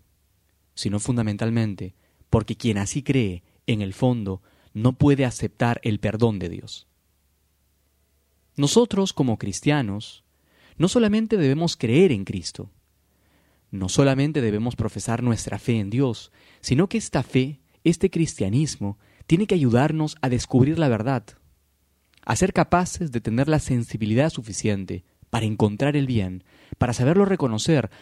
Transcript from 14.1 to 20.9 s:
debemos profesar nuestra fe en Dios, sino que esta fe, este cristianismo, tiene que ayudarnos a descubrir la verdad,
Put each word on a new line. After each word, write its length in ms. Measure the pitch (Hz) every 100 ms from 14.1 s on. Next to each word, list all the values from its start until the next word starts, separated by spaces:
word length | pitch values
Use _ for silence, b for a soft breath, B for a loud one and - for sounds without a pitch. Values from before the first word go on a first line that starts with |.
| 135 147 151
debemos 340 | 113 104 120 -
profesar 480 | 113 101 - 113
nuestra 340 | 120 110 - 101
fe 220 | - 113
en 100 | 98
Dios, 440 | 117 135 107 - b b b
sino 300 | - 123 190
que 80 | 226
esta 260 | - 151
fe, 380 | - 131 131 147 _ _ 165
este 240 | 175 190
cristianismo, 880 | 170 156 - 98 120 151 - 101 101 b b -
tiene 200 | 165 214
que 80 | 185
ayudarnos 640 | 131 117 151 156 151 -
a 60 | 131
descubrir 500 | 120 - 131 131 160
la 120 |
verdad, 340 | 147